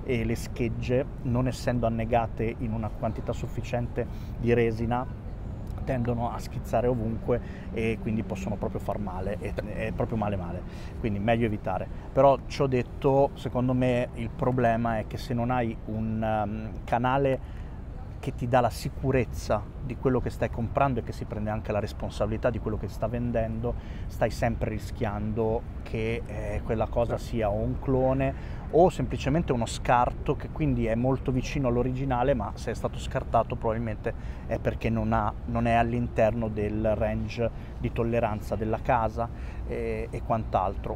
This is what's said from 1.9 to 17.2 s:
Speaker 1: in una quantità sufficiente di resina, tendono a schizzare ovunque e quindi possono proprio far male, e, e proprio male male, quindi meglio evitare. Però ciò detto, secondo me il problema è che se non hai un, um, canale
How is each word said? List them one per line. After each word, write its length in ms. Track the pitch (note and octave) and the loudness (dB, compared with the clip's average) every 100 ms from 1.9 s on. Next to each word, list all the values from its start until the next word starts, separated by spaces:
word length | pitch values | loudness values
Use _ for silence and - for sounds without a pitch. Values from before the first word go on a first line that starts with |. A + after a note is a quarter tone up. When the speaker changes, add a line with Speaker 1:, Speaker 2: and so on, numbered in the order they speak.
| A2+ A2+ A#2+ A2+ - A2+ A#2+ | 0 2 2 2 0 -2 -2
Speaker 1:
in 140 | A#2+ | -2
una 160 | A2 G#2+ | -2 -2
quantità 420 | - A2+ G#2+ A#2 | -2 -4 -2 -4
sufficiente 760 | A#2+ - - G#2+ A#2+ A#2+ - A#2 - - - | -4 -4 -4 -2 -2 -2 -2 -4 -4 -8 -4
di 140 | A#2 | 2
resina, 760 | A#2 A#2 A2 A#2 A#2+ C3 - - - - - - - | 4 4 2 0 0 -2 -8 -8 -8 -8 -8 -8 -6
tendono 480 | - C3 A#2 A#2 A#2 | -2 0 0 0 -2
a 60 | B2 | -4
schizzare 480 | - B2 A#2+ A#2 A#2+ | -6 -6 -2 2 2
ovunque 560 | B2 A2 A2+ - A#2+ - - - | 2 0 -2 0 0 0 -8 -8
e 240 | A2+ A2+ A2+ | -2 0 0
quindi 200 | A2+ G#2+ | 0 -2
possono 340 | G2+ G2+ - G2+ | -2 -4 -4 -2
proprio 240 | A2 G#2 | -2 -4
far 200 | - C#3 | -4 -4
male, 380 | F#3+ F3+ F#2+ D3+ | -4 -4 -4 -2
e, 140 | G#2 - G#2 | -4 -4 -4
e 260 | G2 A2 - | -4 -4 -2
proprio 200 | A#2 A2+ | 0 0
male 200 | G#2 G2 | 0 0
male, 260 | F2 E2+ - - - - | -4 -6 -8 -10 -10 -4
quindi 180 | A#2 G2+ | -2 0
meglio 260 | G2+ A#2 A#2 | 4 4 4
evitare. 420 | G#2+ - F#2 - - - | 0 -2 -2 -2 -8 -4
Però 260 | - C#3 C3 - | 6 8 6 0
ciò 200 | - C#3 | 0 2
detto, 640 | B2+ A#2+ - D3 C3+ C#3 | 2 0 0 4 6 4
secondo 400 | - C3+ B2 B2+ | 2 -4 0 2
me 360 | B2+ B2+ A#2+ B2 - | 4 4 2 0 -4
il 140 | A2+ | -6
problema 720 | - B2+ B2+ A#2+ A2+ A#2 A2 | 0 0 4 4 4 2 0
è 60 | G#2+ | -2
che 100 | - | -4
se 160 | - | -2
non 160 | A#2+ A#2 | 0 0
hai 260 | B2+ A#2+ A2+ - | 2 0 -2 -4
un, 360 | A2 A2 A2 | -4 -2 0
um, 480 | A2 A2 G#2 G#2+ A2 F#2 | 2 2 0 -2 -6 -8
canale 760 | - A#2+ B2 C3+ | -2 2 4 4